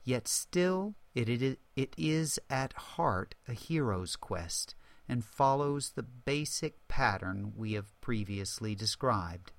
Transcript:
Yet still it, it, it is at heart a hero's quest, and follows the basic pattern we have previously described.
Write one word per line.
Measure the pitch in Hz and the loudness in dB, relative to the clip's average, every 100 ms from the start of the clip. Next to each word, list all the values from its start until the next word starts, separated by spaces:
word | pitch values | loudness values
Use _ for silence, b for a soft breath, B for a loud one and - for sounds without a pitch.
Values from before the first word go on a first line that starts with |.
Yet | - 123 - | 0 -2 0
still | - - 180 180 185 202 208 - 123 | -2 0 2 4 2 -2 -8 -6 -2
it, | 113 | 0
it, | 120 131 131 - - | 2 2 -2 -6 -2
it | 135 - | -2 0
is | 156 156 156 - - | 2 4 2 -2 -2
at | 135 135 | -2 -2
heart | - - - 165 92 - - - | -6 -12 2 2 2 -2 -8 -8
a | |
hero's | 117 - 160 127 95 90 - | -8 0 2 4 2 0 -6
quest, | - 92 85 - - - b b b | -4 -4 -2 -4 -6 -10 b b b
and | 123 113 | -4 -4
follows | - 135 135 143 143 135 - | 2 4 4 2 0 -4 -6
the | |
basic | 123 123 - 143 151 - 156 - - | -8 -6 -2 0 0 -2 -4 -6 0
pattern | - 127 98 95 98 104 104 | 4 4 2 -2 -4 -4 -4
we | 110 | -2
have | 107 101 _ | -2 -4 _
previously | - 113 98 101 95 - 110 104 | -2 -2 0 -4 -4 -4 -4 -2
described. | 107 - 131 107 85 90 - | -2 0 2 2 0 -8 -12